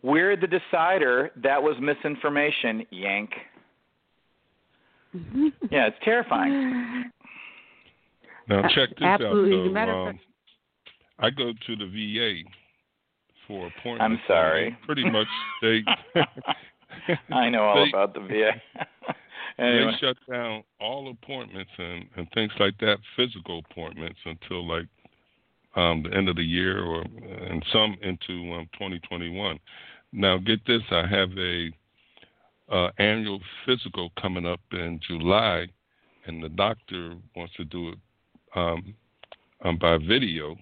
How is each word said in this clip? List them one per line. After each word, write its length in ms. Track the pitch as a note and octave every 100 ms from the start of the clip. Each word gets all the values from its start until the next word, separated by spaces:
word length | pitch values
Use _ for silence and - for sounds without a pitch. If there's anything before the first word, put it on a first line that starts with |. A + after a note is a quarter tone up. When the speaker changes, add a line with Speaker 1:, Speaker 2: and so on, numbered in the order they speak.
Speaker 1:
"We're 340 | B2+ D3+ F#3 G3
the 100 | F3
decider. 800 | F3 - F3 E3 F#3+ C#3 B2 - -
That 260 | C3 C#3
was 140 | D3+ B2+
misinformation, 1040 | C#3 C#3+ D3+ C#3 D3+ D3 D3 D3 A#2+ A2 A2
yank." 400 | F#2 G2 G2 G#2+ - - - _ _ _ _ _ _ _ _ _ _ _ _ _ _ _
Speaker 2:
<laughs> 380 | F#3 E3+ B3 D4+ - B3
Speaker 1:
Yeah, 160 | D3 A2
it's 100 | -
terrifying. 1040 | - A#3 - - C#4 C#4 C4 B3 A#3+ B3 B3 _ - - - - - _ _ _ _ _ - - -
Speaker 3:
Now, 120 | G2+
Speaker 2:
A-, 40 | G2+
Speaker 3:
check 160 | - C3
this 120 | -
Speaker 2:
absolutely. 520 | E3+ G3+ - G#3 G3
Speaker 3:
out, 20 | F#3+
though. 80 |
Speaker 2:
As 60 | F#3
a 20 |
matter 200 | G3 A3
of 160 | F#3 F#3
Speaker 3:
Um, 40 |
Speaker 2:
fact 100 | F#3+ _ _ _ _ _ _ - _ _ _
Speaker 3:
I 100 | A2
go 220 | C3+ B2
to 240 | A2+ - A2
the 100 | G2+
V 340 | G#2+ G#2+ A2
A 240 | A#2 F2+ D#2 - _ _ _ _ _ _ _ _ -
for 220 | G2+ F2
appointments. 340 | - A#2+ A#2
Speaker 1:
I'm 180 | A2 A2+ -
sorry. 400 | E2+ D#2+ D#2+ F#2
Speaker 3:
And 140 | A#2+
pretty 260 | - D3 A#2+
much 200 | A2 G#2+ - - -
they 220 | A2+ A2+ A2 - -
Speaker 1:
<laughs> 1160 | F3 D3+ - - - - _ _ - - E3 -
I 180 | B2+ A#2+
know 140 | A#2
all 220 | G#2+ G#2
Speaker 3:
they 60 | D3
Speaker 1:
about 240 | G2+ G2
the 60 | -
V 220 | G2 G#2+
A. 200 | G#2+ A2+ - -
<laughs> 380 | - _ - - _ - - -
Anyway. 360 | B2 A#2+ A2+
Speaker 3:
They 60 | A2 C3+
shut 80 | B2 -
down 360 | B2 A#2 A2 G#2+ _
all 280 | G#2+ C3+ C3+
appointments 600 | A#2 - C3+ A2+ F#2+ F#2 -
and, 280 | F2 F2 G2 -
and 100 | E2
things 160 | - G#2+ -
like 180 | G2+ G2+
that, 200 | G#2+ G#2 -
physical 480 | - B2 G#2+ E2+ E2+ D#2+
appointments, 480 | - D#2+ D2+ E2 -
until, 420 | E2 E2 - F2+ F2
like, 200 | E2 E2+ _ _ _ _ _ _ _ _ -
um, 260 | F2 E2
the 100 | D#2
end 160 | F#2+ F#2+
of 60 |
the 80 | F2
year 400 | E2 E2+ F#2 F#2+
or, 200 | F2 E2
and 640 | - - - - F2+ E2+ D#2+
some 220 | A2+ G#2+ F#2+
into, 500 | G2+ F2 - F2+ F2
um, 160 | E2+ E2 -
twenty 220 | G2 F2 -
twenty-one. 520 | F2 E2+ F2+ G2+ D#2 _ - - - _
Now, 260 | - G2 F#2
get 280 | F#2+ A2 -
this: 160 | A#2 A2
I 160 | F2 F2
have 220 | G2 F#2+ F#2+
a, 320 | F2+ F2+ E2 D#2+ _ _ _ _ _ _ _ _ _
uh, 220 | F#2+ F2 -
annual 400 | G#2 A2 G#2+ G2 F2+ -
physical 460 | - B2 - F2 F2 -
coming 240 | G2 F2+
up 140 | F2 F2 _
in 260 | F2+ E2+ E2+ -
July, 600 | E2+ E2 G2+ A2+ F2 F2 _ _ _ _ _ -
and 160 | E2
the 60 | D#2+
doctor 680 | E2 G2+ A2+ - F#2+ E2+ F2 G2 -
wants 180 | E2+
to 100 | -
do 260 | D#2+ F2 E2+
it, 80 | G2 _ _ _ _ _ -
um, 360 | E2+ E2+ F#2 G#2 _ _ - - _ _
um, 140 | F2+ E2+
by 200 | E2+ E2
video. 580 | D#2 A#2 A#2+ D#2+ D2+ E2